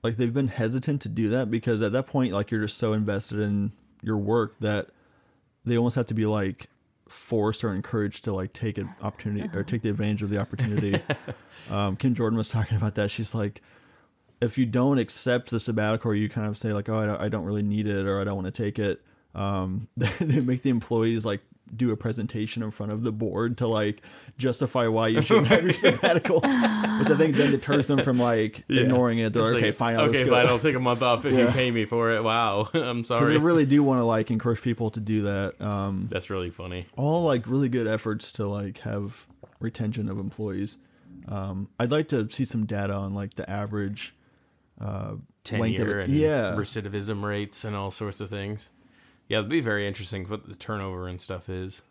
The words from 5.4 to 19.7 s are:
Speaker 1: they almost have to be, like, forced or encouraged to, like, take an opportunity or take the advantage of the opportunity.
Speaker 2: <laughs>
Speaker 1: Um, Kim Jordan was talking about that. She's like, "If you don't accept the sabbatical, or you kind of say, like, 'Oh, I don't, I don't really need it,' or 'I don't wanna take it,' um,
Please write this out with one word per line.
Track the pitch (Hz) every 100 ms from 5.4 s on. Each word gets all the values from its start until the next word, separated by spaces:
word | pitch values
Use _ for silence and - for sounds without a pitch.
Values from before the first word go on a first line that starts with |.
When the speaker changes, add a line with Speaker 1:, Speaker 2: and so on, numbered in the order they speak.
| _ _
Speaker 1:
they | - 117
almost | 120 131
have | 117
to |
be, | 110 107
like, | 107 98 104 - _ _ _ _
forced | - - 117 104 107
or | 117
encouraged | 95 - 117 101 - -
to, |
like, | 95 92
take | - 117 101
an | 98 -
opportunity | 104 - 107 104 180 98
or |
take | 101 120
the | 110
advantage | 101 104 104
of | 104
the | 101
opportunity. | 95 131 127 107 104 98 -
Speaker 2:
<laughs> | - - - - - -
Speaker 1:
Um, | 98 101 92
Kim | 131
Jordan | 117 113 113
was | 107
talking | 113 101 107
about | 107 101
that. | 101
She's | - 113
like, | 113 104 104 _ - _ _ _ _ _ _
"If | 120 127
you | 123
don't | 123 131 139
accept | 110 - - 123 -
the | 117
sabbatical, | - 110 107 110 120
or |
you | 104 107
kind | - 107
of | 104
say, | 113
like, | 104 104
'Oh, | 110
I | 107
don't, | 104
I | 104
don't | 107 90
really | 104
need | 104 104 104
it,' | 101 98
or | 98
'I | 98
don't | 98
wanna | 92
take | - 104 101
it,' | 101 90 _ _ _
um, | - 98 98 92